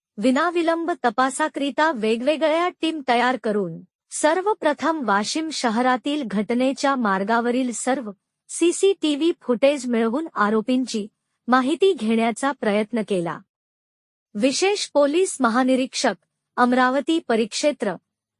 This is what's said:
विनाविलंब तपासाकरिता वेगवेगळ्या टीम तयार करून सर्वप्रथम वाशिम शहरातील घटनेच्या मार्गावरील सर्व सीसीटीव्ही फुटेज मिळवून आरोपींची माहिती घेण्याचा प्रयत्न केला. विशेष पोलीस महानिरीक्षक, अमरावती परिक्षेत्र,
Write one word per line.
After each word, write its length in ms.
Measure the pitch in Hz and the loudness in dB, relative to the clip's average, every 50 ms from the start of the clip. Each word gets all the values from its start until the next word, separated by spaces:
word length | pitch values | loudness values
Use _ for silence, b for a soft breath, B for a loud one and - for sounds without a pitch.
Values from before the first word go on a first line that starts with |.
| _ _ _ 208 | _ _ _ -2
विनाविलंब 760 | 202 262 254 277 320 349 330 349 330 330 330 330 330 311 349 - - | 0 2 2 2 2 0 0 0 0 0 0 0 -2 -2 -2 -2 -2
तपासाकरिता 840 | 240 220 - 262 269 269 - 311 302 - 311 277 285 233 - 302 320 | -2 0 0 0 0 0 -2 -4 -4 -2 -4 -4 -4 0 0 0 0
वेगवेगळ्या 800 | 311 220 208 220 226 226 247 285 311 269 320 302 302 330 349 359 349 _ | 0 0 0 -2 -2 0 0 0 0 2 2 0 2 2 0 -2 -4 _
टीम 200 | - 320 320 311 269 - | -4 -4 -4 -4 -2 0
तयार 300 | 240 240 240 247 262 - - | 2 2 2 0 0 -2 -2
करून 360 | 226 208 208 190 170 160 175 185 - _ _ _ _ | -2 -2 -2 -2 -4 -6 -10 -16 -20 _ _ _ _
सर्वप्रथम 920 | - - - 302 330 370 359 415 427 - - 311 285 - - 311 320 311 254 | -6 -2 0 2 2 2 0 -2 -2 0 0 -2 -2 0 -2 -2 -2 -2 0
वाशिम 440 | 214 196 202 214 - - 311 320 320 | 0 0 0 0 -2 -4 -4 -4 -6
शहरातील 760 | 269 - - 240 208 233 247 254 254 254 - 285 285 302 277 | -4 -2 -2 0 0 0 2 2 0 0 -2 -2 -4 -4 -4
घटनेच्या 720 | 208 190 208 208 - 233 247 254 269 269 - - 277 277 | -4 -2 -4 -2 -2 0 0 0 0 0 0 0 0 0
मार्गावरील 760 | 254 233 202 190 190 196 208 233 233 233 240 240 254 262 247 | 0 0 0 0 0 0 0 0 0 0 0 0 0 -2 -2
सर्व 400 | 214 - - 247 262 285 240 208 190 _ _ _ _ _ _ - | -4 -4 -2 -2 -2 -2 -4 -8 -12 _ _ _ _ _ _ -14
सीसीटीव्ही 840 | - - 330 349 330 - - 392 392 - - 311 294 269 320 339 - - | -4 0 2 2 2 2 2 2 2 2 0 -2 -2 0 0 0 0 -2
फुटेज 440 | - - 247 214 - 277 294 277 233 247 | -2 -2 0 2 4 2 2 2 -2 -2
मिळवून 400 | 240 226 233 226 220 294 330 320 - | -2 0 0 0 0 -2 -4 -4 -2
आरोपींची 760 | 196 208 202 220 220 208 - 254 254 262 220 - 220 196 - _ _ _ _ _ _ _ - | -2 0 2 2 0 0 0 0 0 0 -2 -4 -6 -6 -8 _ _ _ _ _ _ _ 0
माहिती 460 | 247 262 247 262 330 - 381 392 359 | 2 2 2 0 0 2 2 2 2
घेण्याचा 580 | 247 214 220 226 226 226 233 208 - - 277 | 2 0 0 0 0 0 0 -2 -2 -2 -4
प्रयत्न 500 | 277 - 247 220 202 214 214 - - 226 208 - | -4 -2 -2 0 0 0 0 -2 -2 -4 -2 -2
केला. 320 | 208 180 170 170 147 - - _ _ _ _ _ _ _ _ _ _ _ _ _ _ _ _ _ - | -2 -2 -2 -4 -6 -10 -12 _ _ _ _ _ _ _ _ _ _ _ _ _ _ _ _ _ -4
विशेष 520 | 208 214 277 262 - 359 392 415 381 - - | -2 0 0 0 2 0 0 0 0 -2 -2
पोलीस 500 | - 285 294 277 294 349 381 359 - - | 2 2 2 4 4 2 0 0 0 0
महानिरीक्षक, 760 | 254 226 214 254 262 254 262 247 262 - - - - 240 185 - _ _ _ _ _ _ _ - | 0 2 2 2 2 2 2 2 0 -2 -2 -2 -2 -2 -2 -4 _ _ _ _ _ _ _ 0
अमरावती 640 | 247 247 247 254 254 254 254 285 277 - 330 330 | 2 2 4 4 2 2 2 0 0 0 0 -2
परिक्षेत्र, 720 | - - 233 220 233 202 - - - 294 285 - 247 202 170 - _ _ _ _ _ _ _ _ | 0 0 0 0 0 -2 -2 -2 0 0 0 0 -2 -4 -4 -6 _ _ _ _ _ _ _ _